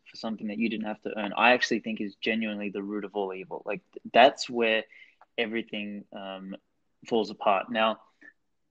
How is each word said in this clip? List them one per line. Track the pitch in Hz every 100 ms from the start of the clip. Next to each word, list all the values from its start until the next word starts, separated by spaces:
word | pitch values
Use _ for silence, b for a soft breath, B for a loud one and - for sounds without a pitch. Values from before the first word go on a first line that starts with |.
| -
for | -
something | 113 107 110
that | 104
you | 113
didn't | 107 107
have | 107
to | - -
earn, | 104 -
I | 117
actually | 123 - 117
think | 117 110
is | 104 -
genuinely | 120 110 110 104 104
the | 101
root | 98 104
of | 98
all | 104 95
evil. | 95 90 82 -
Like, | 101 -
th-, | - -
that's | 117 139 - -
where | 120 113 110 - b b b _ -
everything, | 110 113 110 107 104 104 - 104
um, | 98 95 95 95 _ _ _ _ -
falls | 117 104
apart. | 107 110 95 78
Now, | 113 110 107 _ _ b _ _ _ _